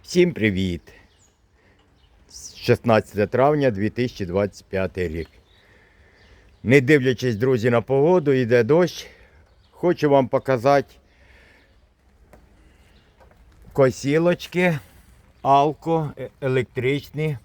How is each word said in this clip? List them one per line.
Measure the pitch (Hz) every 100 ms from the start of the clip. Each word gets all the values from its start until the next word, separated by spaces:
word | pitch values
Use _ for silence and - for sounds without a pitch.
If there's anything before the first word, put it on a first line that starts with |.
Всім | - 180 180
привіт! | - 107 92 95 85 - - _ _ _ _ _ _ _ _ _ _ _ _ _ - - -
Шістнадцяте | - 120 117 110 - 101 104
травня | 120 139 151 135
дві | 98 104
тисячі | 117 123 - 92
двадцять | 90 104 - _
п'ятий | 95 92 - 87
рік. | 82 78 _ _ _ _ _ _ _ _ _ _ - _ _
Не | 98 139
дивлячись, | 127 151 127 123 127 104
друзі, | 131 127 120
на | 117
погоду, | 104 139 151 180 143
йде | 131 120 120
дощ. | 113 160 170 - - - _ _ _ _ _
Хочу | _ 175 170 147
вам | 139 123
показати | 135 - 131 127 143 - _ _ _ _ _ _ _ _ _ _ _ _ _ _ - _ _ _ _ _ _ _ _ _ _ _ - -
косілочки, | - 131 - 135 151 170 175 - 170 180 151 - - _ - _ _
Алко, | 131 139 147 139 160 165 147 -
е-, | 127 _
електричні. | 131 131 117 - 127 143 - 143 156 131